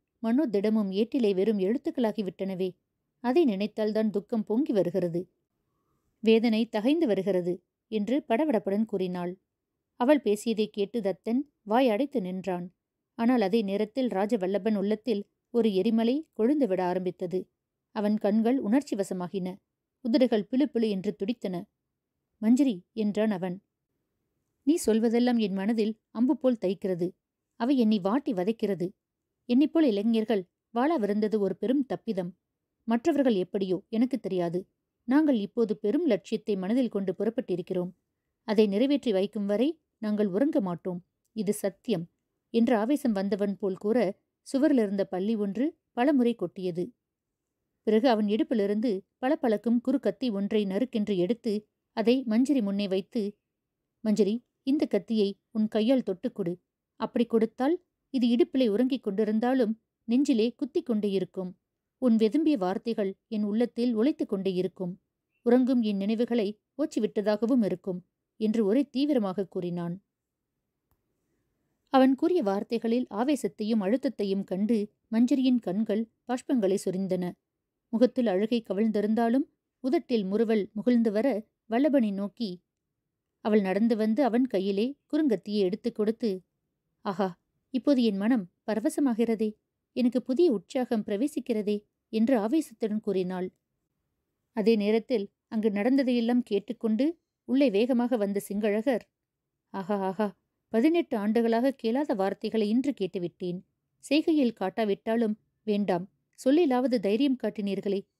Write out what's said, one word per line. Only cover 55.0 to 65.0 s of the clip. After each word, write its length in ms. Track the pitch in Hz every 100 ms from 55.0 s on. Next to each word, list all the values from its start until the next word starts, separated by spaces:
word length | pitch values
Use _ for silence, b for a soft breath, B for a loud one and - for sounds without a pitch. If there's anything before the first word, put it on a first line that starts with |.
| - 220 202 196 _
உன் 180 | 220 214
கையால் 340 | 220 214 269
தொட்டுக் 320 | 214 185 247
கொடு. 180 | - 175 180 _ _ _ -
அப்படி 240 | 220 240
கொடுத்தால் 520 | 233 226 220 - 262 359 _ _ _
இது 120 | 269 233
இடுப்பிலே 400 | 233 349 262 247
உறங்கிக் 400 | 202 254 262 220
கொண்டிருந்தாலும் 640 | 190 214 220 240 262 214 226 _ _
நெஞ்சிலே 420 | - 240 294 233 233
குத்திக் 320 | - 254 349 311
கொண்டே 240 | 214 202
இருக்கும். 420 | 190 180 - 180 - _ _ _ _
உன் 140 | 254 226
வெதும்பிய 400 | 220 294 311 277
வார்த்தைகள் 560 | 180 196 - 226 196 - -
என் 140 | 220
உள்ளத்தில் 500 | 208 214 240 - 240 220
உலைத்துக் 320 | 254 311 -
கொண்டே 260 | 196 190
இருக்கும். 400 | 180 185 - 180 190